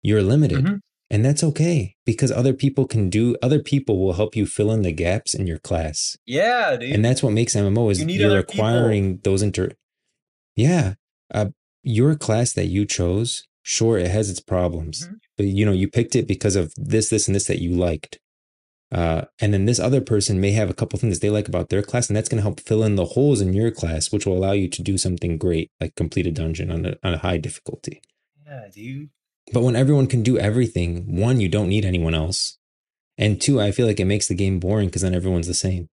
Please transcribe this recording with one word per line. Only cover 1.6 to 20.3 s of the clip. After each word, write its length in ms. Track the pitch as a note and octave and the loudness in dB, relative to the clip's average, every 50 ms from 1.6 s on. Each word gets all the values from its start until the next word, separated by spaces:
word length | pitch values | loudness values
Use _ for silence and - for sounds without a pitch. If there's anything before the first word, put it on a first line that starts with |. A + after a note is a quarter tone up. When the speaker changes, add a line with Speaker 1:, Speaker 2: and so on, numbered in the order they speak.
| D#3 E3+ F3 C#3+ F#2+ F#2+ _ _ _ | 0 2 2 0 -2 -4 _ _ _
Speaker 1:
because 280 | - A2 - C#3+ B2 | -4 0 0 0 0
other 200 | - - B2 C3+ | 2 2 2 2
people 320 | C3 - - C#3 - - C3 | 2 2 0 0 2 0 -2
can 220 | - - A2 G2+ F2+ | 0 0 0 0 2
do, 280 | F2+ G#2+ A#2 A#2+ - - | 2 2 2 2 0 0
other 200 | - B2+ D3 D3 | 0 2 2 2
people 380 | D3 - C#3+ C#3 - - G#2 F#2 F#2+ | 2 0 -2 0 0 0 0 2 2
will 100 | F#2+ F2 | 0 2
help 200 | F2 G#2+ G#2+ - | 0 -2 -2 0
you 120 | A2 G2+ | -2 -2
fill 260 | - - - G#2 G#2+ | -2 0 0 0 2
in 100 | A2 A2 | 2 2
the 80 | G2+ F2+ | 0 0
gaps 420 | D#2 D#2 E2 E2+ F#2+ A2+ - - | -2 -2 -2 -2 -2 -2 -4 -6
in 140 | - - G2 | -4 -4 -4
your 120 | F2 D#2+ D2+ | -4 -4 -6
class. 560 | - - F#2+ E2 D#2+ D#2 D#2 - - - - _ _ | -6 -4 -4 -2 -2 -4 -6 -6 -6 -6 -8 _ _
Speaker 2:
Yeah, 500 | - B2 D3+ G3 A#3 B3 B3 G#3+ E3+ C3 | -4 -2 0 0 0 0 0 0 -2 -2
dude. 140 | A#2 A#2 B2+ | -4 -4 -2
Speaker 1:
And 120 | C#3+ G#2 A2 | 0 2 2
that's 180 | A#2+ C3 - | 2 2 2
what 100 | - A#2+ | 2 0
makes 220 | G#2 A2 A#2 - - | 2 2 0 0 0
M 120 | G#2 G2+ | 0 0
M 120 | G2 G2+ A2+ | 2 2 2
O 100 | A#2 G#2+ | 2 2
is 120 | G2 F2 | 2 0
Speaker 2:
You 60 | D#3 | 0
need 120 | E3 F3+ - | -2 0 2
Speaker 1:
you're 100 | G2+ - | 4 4
Speaker 2:
other 120 | G3+ G3 | 4 2
people. 220 | - - - G3+ G#3+ | 0 -2 -2 -2 0
Speaker 1:
acquiring 520 | - - - - A2+ G#2+ G2+ G2 F#2+ F#2 - | 2 2 2 2 2 2 0 0 -2 -4 -2
those 200 | - G2+ G2 F#2+ | -2 0 0 2
inter-, 300 | G#2+ G2+ F2+ - F#2 - - _ _ _ _ _ _ _ _ _ _ _ _ _ _ _ _ | 0 -2 -2 -2 -4 -4 -6 _ _ _ _ _ _ _ _ _ _ _ _ _ _ _ _
yeah. 380 | - A2+ D3+ F3+ E3+ B2 F#2 G2+ _ _ _ _ _ _ _ | 2 2 4 4 2 2 0 -4 _ _ _ _ _ _ _
Uh, 180 | - G#2+ G#2 F#2+ - _ _ _ _ _ _ | -4 -4 -4 -4 -6 _ _ _ _ _ _
your 320 | C3 A2 G#2+ B2 D3+ D#3 | -2 2 4 4 4 2
class 360 | D3+ - - G#2+ A2+ A#2+ - - | 0 0 -2 0 0 0 0 -2
that 120 | - F2+ | -2 -2
you 180 | F2 F2 G2+ G#2 | 0 0 -2 -2
chose, 640 | G2+ - - F2+ F2 F2+ G2+ A#2 B2 - - - _ _ _ | -2 -2 -2 0 0 0 0 -2 -4 -6 -10 -12 _ _ _
sure, 340 | _ - - - A2+ A2+ A2+ G2 | _ -6 -2 0 2 2 2 2
it 120 | F2+ F2+ | 0 0
has 180 | F#2+ G#2+ G#2+ G2 | 0 0 -2 -2
its 100 | F#2 - | -6 -10
problems, 640 | _ - G2 F2+ F2+ F2 E2 E2+ D#2+ D#2 D#2 - D#3+ | _ -2 0 0 0 0 -2 -4 -8 -8 -10 -12 -12
Speaker 2:
Mm-hmm. 80 | F3 G#3 A3+ _ _ _ | -14 -16 -20 _ _ _
Speaker 1:
but, 100 | - G2+ | -4 -2
you 180 | G2 F#2+ G2 G#2+ | 0 2 2 2
know, 80 | G#2 | 2
you 160 | G2 F#2 G2 G2 | 2 2 0 0
picked 280 | - A#2+ A#2 - - | 0 -2 -2 0 0
it 100 | B2+ - | -2 0
because 300 | - G2 - - G#2 F2+ | 0 -4 -2 0 0 0
of 160 | G2+ E2+ D2+ - | 0 -2 -2 -6
this, 340 | - D2+ D2 G#2+ A2 G#2+ - | -10 -4 0 0 0 2 2
this, 180 | A2+ G#2 - - | 0 0 0 0
and 60 | F#2+ | -2
this 120 | G2+ - | -2 -2
that 140 | - F2+ F2+ | -2 -4 -4
you 140 | F2 E2+ F2 | -2 -2 0
liked. 440 | F2 F#2 E2+ D#2+ D2+ - _ - _ _ _ _ _ _ _ _ _ _ _ _ _ _ _ - | 0 0 0 -2 -4 -8 _ -20 _ _ _ _ _ _ _ _ _ _ _ _ _ _ _ -4
Uh, 300 | F2 E2+ E2 E2 E2 - - _ _ | -2 0 0 0 -2 -4 -8 _ _
and 120 | A2+ G#2 | 0 0
then 140 | G#2 F#2+ G2 | 2 2 2
this 140 | A2+ B2 G2+ | 2 0 0
other 200 | E2+ B2 C3+ C#3 | 0 2 0 0
person 400 | F2+ - A2+ G#2 G2 - | 0 0 0 0 0 0